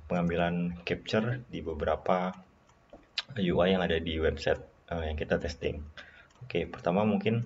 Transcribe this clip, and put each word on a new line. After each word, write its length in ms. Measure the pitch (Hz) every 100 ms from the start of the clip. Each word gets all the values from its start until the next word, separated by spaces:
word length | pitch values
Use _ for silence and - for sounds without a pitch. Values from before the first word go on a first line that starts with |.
| -
pengambilan 720 | 87 85 85 87 87 87 87
capture 560 | - - - 107 120 123 -
di 160 | 85
beberapa 720 | 80 78 82 82 - 92 92 - - _ _ _ _ - - - - -
U 240 | 90 78
I 80 | 90
yang 80 | 95
ada 160 | 87 82
di 240 | 80 80
website, 400 | 78 76 - - - - -
eh, 160 | 85 78
yang 80 | 76
kita 240 | - 85
testing. 400 | 82 - - - 76 - - - - -
Oke, 240 | - 85 82
pertama 400 | - - 92 107
mungkin, 400 | 98 107 117